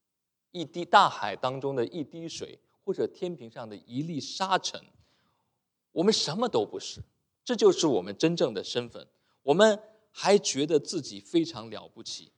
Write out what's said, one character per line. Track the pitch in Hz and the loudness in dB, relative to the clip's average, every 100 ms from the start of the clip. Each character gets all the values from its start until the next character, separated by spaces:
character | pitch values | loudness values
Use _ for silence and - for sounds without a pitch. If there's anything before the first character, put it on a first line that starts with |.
| _ _ _ _ _ | _ _ _ _ _
一 | 180 | -12
滴 | 160 175 | -10 -8
大 | 190 208 190 | 4 6 6
海 | - 104 98 | 2 -6 -2
当 | 131 135 | -4 -2
中 | 139 135 | -4 -2
的 | 120 | -2
一 | 175 | -4
滴 | 139 165 165 | -10 -10 -12
水， | - - - _ _ | -12 -12 -16 _ _
或 | - | -6
者 | 175 113 | -4 -4
天 | - 180 165 | -4 -8 -8
平 | 113 | -14
上 | 135 113 | -14 -14
的 | 101 | -14
一 | - 123 | -10 -6
粒 | 165 147 | -6 -6
沙 | - - 190 185 | -8 -6 0 0
尘。 | - 92 78 _ _ _ _ _ _ _ _ _ _ | 0 -10 -16 _ _ _ _ _ _ _ _ _ _
我 | - | 0
们 | 196 | 2
什 | 208 - 196 | 2 0 -2
么 | 247 | 0
都 | 120 101 | 0 -2
不 | 95 | -6
是， | - - - _ _ _ | -12 -14 -18 _ _ _
这 | - | -4
就 | 233 208 | 4 6
是 | - 160 | 6 4
我 | 107 | 2
们 | 92 101 | -2 0
真 | 160 | 0
正 | 170 151 | 2 -2
的 | 101 | -2
身 | - 123 120 | -6 -6 -6
份。 | 95 67 _ _ _ | -10 -20 _ _ _
我 | 135 | 2
们 | 165 220 208 - _ _ | 6 6 4 -4 _ _
还 | - 170 208 | -4 4 4
觉 | 202 135 156 | 4 -2 2
得 | 156 | 0
自 | - 180 | 0 -8
己 | 123 98 | -8 -14
非 | - 170 | -2 -2
常 | 156 123 113 | -2 -6 -12
了 | 101 85 | -14 -16
不 | - | -18
起， | - - - | -14 -14 -16